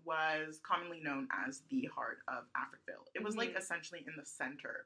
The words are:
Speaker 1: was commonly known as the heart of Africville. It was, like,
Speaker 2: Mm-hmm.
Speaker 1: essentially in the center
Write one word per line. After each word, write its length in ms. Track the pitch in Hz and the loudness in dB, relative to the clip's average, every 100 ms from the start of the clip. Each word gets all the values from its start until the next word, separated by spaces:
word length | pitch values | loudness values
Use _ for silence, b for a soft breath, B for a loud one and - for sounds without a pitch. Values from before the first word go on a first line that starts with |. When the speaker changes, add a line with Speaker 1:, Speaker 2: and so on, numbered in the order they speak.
Speaker 1:
was 560 | 160 160 156 156 156 156 | 0 4 6 4 2 -4
commonly 360 | - 180 175 165 | 2 2 2 -2
known 300 | 151 139 131 - 120 | 0 2 2 0 0
as 140 | - - | -4 0
the 160 | 135 131 | 2 2
heart 340 | - 120 113 - | 0 -2 -2 -4
of 160 | 123 117 - | -4 -2 -2
Africville. 480 | 131 - - - - - | -2 -4 -10 -10 -6 -2
It 80 | |
was, 140 | 208 220 | 0 2
like, 120 | 233 | 2
Speaker 2:
Mm-hmm. 80 | - | 0
Speaker 1:
essentially 460 | 180 170 160 170 175 | 0 -2 -2 -8 -8
in 100 | 160 | -10
the 80 | 151 | -8
center 600 | - 131 147 - - | -4 -4 -4 -6 -6